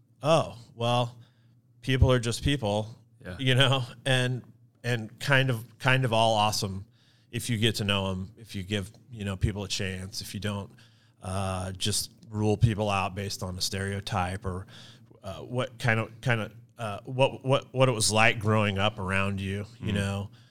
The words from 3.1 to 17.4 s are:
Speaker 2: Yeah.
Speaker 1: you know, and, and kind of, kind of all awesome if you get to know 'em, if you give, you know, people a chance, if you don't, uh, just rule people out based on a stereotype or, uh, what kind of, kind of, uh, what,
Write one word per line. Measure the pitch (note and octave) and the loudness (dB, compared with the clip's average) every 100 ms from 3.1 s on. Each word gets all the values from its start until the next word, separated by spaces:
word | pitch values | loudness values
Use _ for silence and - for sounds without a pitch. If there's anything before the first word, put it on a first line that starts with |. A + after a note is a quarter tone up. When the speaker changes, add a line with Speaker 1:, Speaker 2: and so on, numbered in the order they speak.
| _ F#2 | _ -12
Speaker 2:
Yeah. | F2+ | -4
Speaker 1:
you | C3 B2+ | 2 4
know, | C3+ C3+ B2 - C#3 | 6 4 -2 -4 0
and, | C3 B2+ B2 - - _ _ | 2 0 -4 -10 -20 _ _
and | A#2+ A#2+ A2 - | -4 -4 -4 -6
kind | - C3+ C3+ | 2 4 4
of, | A2+ A#2 - | 0 -6 -2
kind | C3+ C3 B2+ | 2 4 4
of | |
all | A2+ A2+ A2 | 4 4 4
awesome | G#2+ G#2 G2+ F#2+ G2 _ _ _ _ | 4 2 -4 -6 -12 _ _ _ _
if | A#2 - | -8 -4
you | A2+ | 0
get | A2+ G#2 | 2 2
to | |
know | G#2 G2+ G2 | 0 0 -2
'em, | F#2 F#2+ - | -4 -8 -14
if | F#2 G2+ | -14 -10
you | |
give, | F2+ G#2 F#2 - - | -4 -4 -6 -14 -18
you | A#2 G2+ | -10 -8
know, | F#2+ | -2
people | A2+ G2 G2 | -2 -2 -6
a | |
chance, | - F#2+ F#2 F#2 - | -4 -4 -6 -10 -12
if | - | -10
you | G#2 | -8
don't, | G2+ G2+ G2+ - - _ _ _ | -6 -6 -10 -18 -20 _ _ _
uh, | G2 F#2+ F#2+ F#2 F#2+ | -8 -4 -4 -4 -6
just | F#2 A2 G2+ - _ - | -4 -2 -2 -4 _ -10
rule | G#2+ G#2+ G#2 | -2 2 4
people | A#2 G2+ G#2 | 4 2 0
out | G2 F#2+ F#2 | 0 -2 -4
based | G2+ - | -8 -8
on | F#2 F2+ | -8 -6
a | |
stereotype | - F#2+ G2 G2+ - G#2 F2+ F#2+ F#2+ | -4 -4 -4 -6 -4 -2 -2 -4 -6
or, | F2+ F#2+ - - - - - | -8 -10 -18 -20 -20 -20 -18
uh, | G#2 E2+ | -14 -12
what | D2 B2 B2 A#2 | -8 -4 -6 -2
kind | B2+ A2+ | 0 0
of, | A2+ - | 0 -4
kind | B2+ A#2 | -2 0
of, | G#2 - - - | -2 -10 -20 -10
uh, | A2+ G2 C3+ | -8 -8 -4
what, | B2+ C3+ A2 | 2 2 2